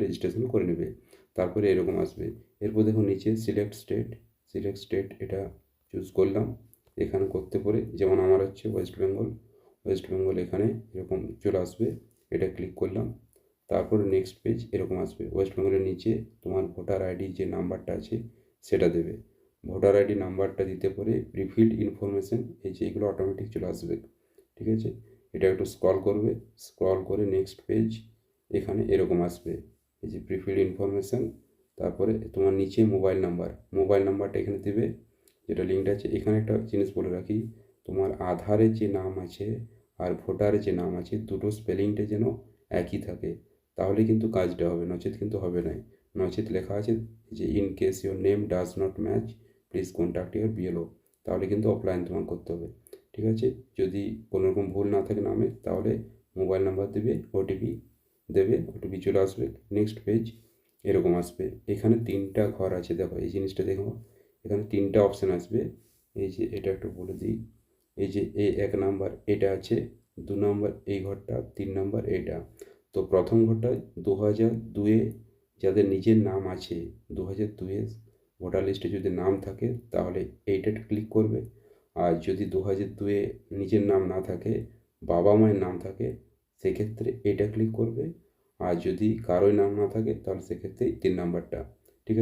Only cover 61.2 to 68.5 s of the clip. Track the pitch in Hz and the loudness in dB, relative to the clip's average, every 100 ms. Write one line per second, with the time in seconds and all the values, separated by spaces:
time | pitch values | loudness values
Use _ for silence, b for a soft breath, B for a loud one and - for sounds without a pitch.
61.2 | 85 - 95 - - 98 110 120 113 98 | 0 -6 -8 -6 -6 2 4 4 4 -2
62.2 | 98 110 101 - 92 90 87 85 87 90 | 0 0 0 0 -2 -2 -4 -2 -2 -4
63.2 | - 98 95 - 98 98 107 110 b b | -4 -2 -4 -2 -2 -2 -4 -8 b b
64.2 | b b 95 104 110 101 98 110 98 - | b b -4 -4 0 0 4 6 4 4
65.2 | 95 87 - 113 - - b b b - | 0 0 0 -2 -2 -8 b b b -6
66.2 | 98 90 87 98 95 95 95 90 90 - | -6 -4 -4 -4 -4 -4 -6 -8 -10 -6
67.2 | 110 113 - _ _ _ _ - 95 101 | -4 -4 -6 _ _ _ _ -4 -2 -2
68.2 | 92 101 101 | -2 0 0